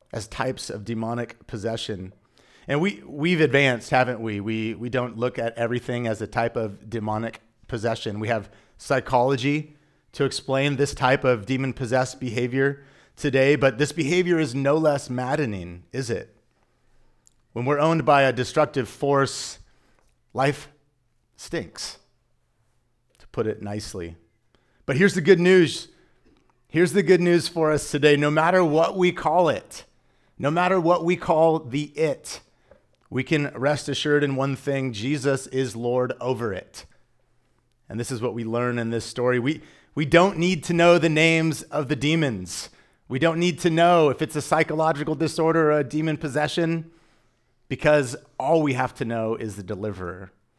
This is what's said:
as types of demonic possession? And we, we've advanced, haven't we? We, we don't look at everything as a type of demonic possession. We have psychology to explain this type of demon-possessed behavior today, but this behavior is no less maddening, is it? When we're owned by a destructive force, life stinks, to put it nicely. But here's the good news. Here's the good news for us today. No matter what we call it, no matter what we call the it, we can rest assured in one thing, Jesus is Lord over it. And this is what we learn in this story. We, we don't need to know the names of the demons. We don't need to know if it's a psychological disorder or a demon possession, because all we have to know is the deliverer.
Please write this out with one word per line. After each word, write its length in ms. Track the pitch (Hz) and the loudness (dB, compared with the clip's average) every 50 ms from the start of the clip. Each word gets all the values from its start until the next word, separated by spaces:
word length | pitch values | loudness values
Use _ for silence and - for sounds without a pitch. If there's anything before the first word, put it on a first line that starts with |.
| _ _ | _ _
as 160 | - 113 101 | -12 -12 -12
types 440 | - - - 123 131 117 - - - | -8 -6 -6 -4 -4 -6 -8 -8 -10
of 140 | - 110 101 | -10 -10 -8
demonic 600 | 117 117 113 113 113 120 120 120 - - _ _ | -8 -6 -6 -4 -4 -6 -6 -8 -10 -12 _ _
possession? 680 | - - 107 98 110 113 117 - - 104 90 92 95 - _ _ _ _ _ _ _ _ _ _ | -14 -10 -8 -6 -6 -6 -6 -6 -8 -10 -10 -12 -14 -18 _ _ _ _ _ _ _ _ _ _
And 140 | - 139 147 | -4 -2 0
we, 220 | 180 202 - - - | 0 -2 -2 -6 -12
we've 360 | - 139 143 151 175 180 156 | -14 -8 -4 0 0 2 4
advanced, 480 | 160 135 120 139 143 131 123 110 - - | 4 4 4 4 4 4 2 0 -2 0
haven't 300 | 147 127 127 123 120 110 | 2 2 2 2 -2 -4
we? 200 | 113 113 104 101 | -6 -6 -4 -4
We, 340 | 98 110 110 110 110 113 107 | -4 -4 -4 -4 -4 -6 -6
we 140 | - 120 123 | -8 -6 -4
don't 300 | 107 127 123 120 104 113 | -2 -2 -2 -4 -4 -4
look 200 | 123 123 - 127 | -4 -4 -2 -4
at 180 | 113 117 117 117 | -6 -4 -4 -2
everything 480 | 117 113 123 120 - - 123 120 123 | -2 -2 -2 -4 -4 -4 -4 -4 -2
as 160 | 113 107 104 | -4 -4 -4
a 40 | 107 | -6
type 300 | 101 - 117 117 117 - | -6 -4 -2 -2 -2 -2
of 320 | 120 110 104 98 - - 110 | -4 -6 -6 -8 -12 -12 -10
demonic 540 | 117 113 107 107 107 110 113 113 - - _ _ _ _ _ | -8 -6 -4 -4 -4 -4 -6 -8 -10 -14 _ _ _ _ _
possession. 540 | - 123 107 107 117 113 - - 113 101 104 | -10 -6 -4 -2 -2 -4 -4 -6 -8 -6 -4
We 80 | 107 113 | -4 -2
have 200 | 117 107 95 - _ _ _ _ _ - | -2 -4 -4 -8 _ _ _ _ _ -10
psychology 1000 | - - 139 127 - - 135 123 123 135 139 117 120 143 147 156 156 - - _ _ _ _ _ _ _ | -4 -2 -2 -2 0 0 0 2 2 2 0 0 0 -2 -2 -2 -4 -8 -16 _ _ _ _ _ _ _
to 120 | - - 139 | -4 -4 -2
explain 520 | 135 - - - - 131 135 139 143 139 | -2 -4 -6 -6 -4 -2 0 0 0 0
this 180 | 123 143 139 - | 0 -2 -2 -2
type 300 | - 139 127 135 135 135 | 0 2 2 2 2 2
of 200 | 127 123 110 98 | 2 0 0 0
demon-possessed 760 | 123 131 127 135 131 117 - 131 107 127 131 131 - - - | -2 -2 -2 -2 -4 -4 -6 -4 -2 0 0 0 -2 -6 -8
behavior 640 | 127 120 107 120 127 120 127 135 135 143 139 143 - - _ _ _ _ _ | -8 -6 -4 -2 -2 -2 0 0 0 0 -2 -4 -12 -20 _ _ _ _ _
today, 380 | - - 143 127 135 131 139 151 | -6 -4 0 2 4 4 4 4
but 220 | 131 139 135 113 | 4 4 2 2
this 160 | 117 147 135 | 2 -2 -2
behavior 460 | - - 139 139 175 180 180 175 170 160 | -2 -2 -2 0 2 2 2 2 2 2
is 160 | 156 110 120 | 0 0 -2
no 240 | 139 135 139 151 160 | -2 0 2 2 4
less 320 | 160 151 143 135 - - | 4 2 2 0 -2 -6
maddening, 720 | 123 127 123 127 147 156 147 110 101 92 87 87 87 90 - _ | -6 -4 -4 -2 -2 -2 -2 -2 -4 -6 -8 -12 -14 -16 -16 _
is 160 | - 131 127 117 | -10 -8 -6 -4
it? 280 | 107 87 - - _ _ _ _ _ _ _ _ _ _ _ _ _ _ _ _ _ _ _ _ _ _ _ _ | -6 -6 -8 -10 _ _ _ _ _ _ _ _ _ _ _ _ _ _ _ _ _ _ _ _ _ _ _ _
When 140 | - 117 123 | -8 -6 -2
we're 140 | 135 147 143 | -2 0 2
owned 260 | 151 160 165 160 127 | 2 2 2 2 4
by 160 | 151 147 139 | 4 4 6
a 100 | 135 131 | 6 4
destructive 560 | 113 127 120 - - 156 151 - - 135 117 - | 2 0 -2 -2 0 0 0 0 0 -2 -4 -4
force, 680 | - - 147 139 143 139 135 123 - - - - - - - _ _ _ _ _ _ _ _ _ _ _ _ _ | -4 -4 0 2 2 2 2 0 -2 -6 -10 -12 -14 -16 -20 _ _ _ _ _ _ _ _ _ _ _ _ _
life 360 | - 117 135 147 139 - - - _ _ _ _ _ _ _ _ _ _ _ _ _ | -2 0 0 0 0 -2 -8 -20 _ _ _ _ _ _ _ _ _ _ _ _ _
stinks, 640 | - - - 175 156 95 - - - - - - - _ _ _ _ _ _ _ _ _ _ _ _ _ _ _ _ _ _ _ _ _ _ _ _ | -20 -14 -10 -8 -8 -8 -10 -12 -14 -14 -14 -14 -18 _ _ _ _ _ _ _ _ _ _ _ _ _ _ _ _ _ _ _ _ _ _ _ _
to 80 | - - | -20 -10
put 180 | - 120 110 | -6 -4 -4
it 140 | 110 104 - | -4 -4 -6
nicely. 560 | 101 101 104 107 - - - 95 85 85 82 - _ _ _ _ _ _ _ _ _ _ _ _ _ | -8 -10 -8 -8 -10 -10 -10 -10 -12 -12 -12 -16 _ _ _ _ _ _ _ _ _ _ _ _ _
But 100 | - 131 | -2 2
here's 180 | 143 202 196 - | 4 4 4 4
the 60 | 185 | 4
good 200 | 143 190 185 170 | 4 6 6 6
news. 480 | 175 185 190 185 165 135 - - - - _ _ _ _ _ _ _ _ _ _ _ _ _ _ _ _ | 6 6 6 6 6 4 0 -6 -12 -16 _ _ _ _ _ _ _ _ _ _ _ _ _ _ _ _
Here's 240 | - 160 180 151 | 0 0 0 2
the 100 | 147 208 | 2 2
good 180 | 165 165 180 170 | 4 6 4 4
news 280 | 175 175 175 170 - - | 6 4 2 2 2 -2
for 240 | - 165 160 151 | -2 0 0 2
us 180 | 151 147 - - | 0 0 -2 -4
today. 260 | - 143 147 147 147 | -2 2 4 4 4
No 140 | 147 147 147 | 4 4 2
matter 340 | 151 156 160 175 185 185 180 | 2 2 2 4 4 4 4
what 320 | 151 147 156 165 - - | 4 4 2 2 2 2
we 160 | 185 180 175 | 2 2 0
call 360 | - - - 156 160 180 175 151 | 0 0 -2 0 2 4 2 2
it, 360 | 113 92 - - - - - _ _ _ _ _ _ _ _ _ _ - | 0 -2 -6 -12 -18 -20 -20 _ _ _ _ _ _ _ _ _ _ -4
no 120 | 120 143 | -2 -2
matter 300 | 160 170 180 185 190 185 | 0 2 2 2 2 2
what 240 | 160 170 180 170 165 | 4 4 2 2 2
we 120 | 170 180 | 0 0
call 420 | - - - 160 156 165 165 160 156 | 0 0 0 4 4 4 4 4 2
the 260 | 131 120 123 147 151 143 - 147 | -2 -4 -4 -4 -4 -4 -4 -2
it, 420 | 160 151 131 - - - - - - _ _ _ _ _ _ _ _ _ _ _ _ - | -2 -2 -2 -4 -8 -14 -16 -16 -18 _ _ _ _ _ _ _ _ _ _ _ _ -8
we 140 | - 127 131 | -6 -4 -2
can 260 | - 160 147 143 135 - | 0 0 0 0 -2 -4
rest 340 | 120 127 143 147 135 - 143 | -2 0 0 0 -2 -4 -6
assured 360 | 131 - - 151 147 147 147 | -4 -2 0 2 2 2 2
in 120 | 139 135 | 2 0
one 180 | 131 135 139 135 | 0 -2 -2 -4
thing, 380 | - - 143 139 135 131 131 | -4 -4 -4 -2 -2 -2 -4
Jesus 540 | 113 98 110 135 151 139 120 139 135 131 - - | -4 -4 -4 -4 -2 -2 0 0 0 -2 -2 -4
is 260 | 131 131 135 120 - | -4 -4 -2 -4 -4
Lord 400 | 113 120 120 123 127 127 123 - - | -4 -2 -2 0 0 0 -2 -4 -4
over 340 | 120 127 127 110 117 107 90 | -4 -4 -4 -2 -4 -6 -6
it. 320 | 92 - _ - - - - _ _ _ _ _ _ _ _ _ _ _ _ _ _ _ _ _ _ _ - | -8 -10 _ -18 -20 -20 -20 _ _ _ _ _ _ _ _ _ _ _ _ _ _ _ _ _ _ _ -12
And 100 | 101 113 | -10 -8
this 120 | 120 - | -8 -8
is 120 | 135 107 | -6 -6
what 120 | 120 117 101 | -6 -6 -6
we 100 | 117 113 | -6 -6
learn 340 | 110 113 120 123 123 120 120 | -4 -4 -2 -2 -2 -2 -2
in 120 | 113 113 | -4 -4
this 140 | 117 113 - | -4 -6 -6
story. 340 | - - 127 123 127 123 123 | -8 -6 -2 0 0 0 0
We, 240 | 117 143 160 160 - - - _ _ _ - | 0 -2 -4 -6 -8 -20 -20 _ _ _ -6
we 100 | 143 160 | -4 0
don't 340 | 127 170 170 185 202 196 156 | 4 6 6 6 6 2 2
need 240 | 170 180 185 143 - | 0 0 0 0 -2
to 100 | - 170 | 0 2
know 220 | 170 170 175 175 | 6 6 8 6
the 120 | 170 156 165 | 6 6 4
names 540 | 151 156 160 165 165 160 160 160 139 - | 4 4 4 4 4 4 2 2 0 -2
of 260 | - - - 156 143 123 | -6 -6 -4 -4 -2 -2
the 80 | 151 | -2
demons. 720 | 113 135 151 165 165 151 135 110 92 90 87 - - - - _ _ _ _ _ _ _ - | -2 0 0 2 2 0 0 -2 -4 -8 -10 -10 -12 -12 -14 _ _ _ _ _ _ _ -8
We 100 | 123 127 | -2 0
don't 200 | 160 165 160 165 | 2 2 2 2
need 200 | 175 180 147 - | 0 0 0 0
to 100 | - 175 | 0 2
know 400 | 160 165 170 175 175 170 156 139 | 4 4 6 6 6 6 6 4
if 120 | 123 - | 2 0
it's 140 | 160 - - | -4 -4 -4
a 60 | 151 | -6
psychological 720 | - - 156 160 156 160 151 156 160 160 143 143 147 156 156 | -4 0 2 2 2 2 0 0 0 0 0 -2 -2 -4 -2
disorder 560 | 135 165 147 - 170 160 160 160 165 156 151 | -2 -2 -2 0 0 0 2 2 4 4 4
or 80 | 151 151 | 2 2
a 60 | 143 | 0
demon 340 | 113 147 156 160 160 151 143 | -2 -2 -2 -2 -2 -2 -4
possession, 720 | 160 143 123 151 151 147 - 175 165 165 165 165 160 - _ _ _ _ _ _ _ _ _ _ _ _ _ _ _ - | -4 -4 -2 -2 -2 -2 -2 0 0 0 -2 -4 -6 -10 _ _ _ _ _ _ _ _ _ _ _ _ _ _ _ -10
because 480 | 131 - - 151 151 147 135 117 120 - - _ _ - | -6 -2 2 4 4 4 2 0 -6 -12 -16 _ _ -4
all 240 | 127 143 165 160 | 0 2 2 2
we 100 | 151 143 123 | 2 2 0
have 200 | 127 127 123 - | -2 -2 -4 -4
to 100 | - 123 | -6 -6
know 300 | 113 117 113 113 110 113 | -4 -4 -4 -2 -4 -4
is 220 | 113 113 107 95 | -4 -6 -10 -10
the 60 | 104 | -10
deliverer. 720 | 92 95 104 92 104 107 92 92 90 85 90 92 98 - _ _ _ _ _ | -10 -10 -8 -6 -6 -8 -6 -8 -10 -10 -12 -12 -16 -20 _ _ _ _ _